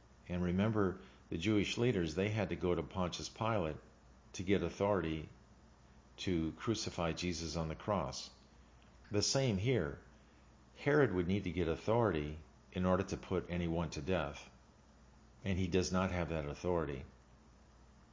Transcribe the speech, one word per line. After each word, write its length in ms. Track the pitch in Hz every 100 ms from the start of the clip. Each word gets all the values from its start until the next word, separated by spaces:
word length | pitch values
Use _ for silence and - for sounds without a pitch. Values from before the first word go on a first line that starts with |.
| - - -
And 120 | 90
remember, 560 | 90 90 107 110 98 - - - -
the 60 | 87
Jewish 400 | 92 107 95 -
leaders, 380 | 120 104 82
they 140 | 78 104
had 220 | 107 90
to 60 | 82
go 160 | 90
to 100 | 82
Pontius 440 | 76 92 87 - 78
Pilate 480 | - 110 110 80 65 - - - - -
to 100 | -
get 180 | 92 98
authority 680 | 85 - 101 101 80 80 76 - - - - - - - - -
to 340 | - 85 80
crucify 580 | 78 - 107 - 87 82
Jesus 460 | 78 90 80 82 80
on 120 | 80
the 60 |
cross. 560 | 76 - 101 67 - - - - - - - - - -
The 120 | 101
same 340 | - 139 135 95
here. 420 | 117 120 73 71 - - - - - - - -
Herod 360 | - 147 127
would 140 | 92 87
need 180 | 101
to 60 | 92
get 160 | 82 82
authority 720 | 78 - 117 113 78 73 78 - - -
in 140 | 95 92
order 160 | 92
to 140 | 90 -
put 300 | - 90 82
anyone 400 | 87 85 82 80
to 100 | 80
death, 480 | 73 90 71 71 - - - - - - - - - -
and 140 | 98 90
he 80 | 92
does 240 | 90 87
not 220 | 92 92
have 160 | 87 82
that 180 | 80 73
authority. 560 | 71 90 87 73 67 - - - - - - - - - - -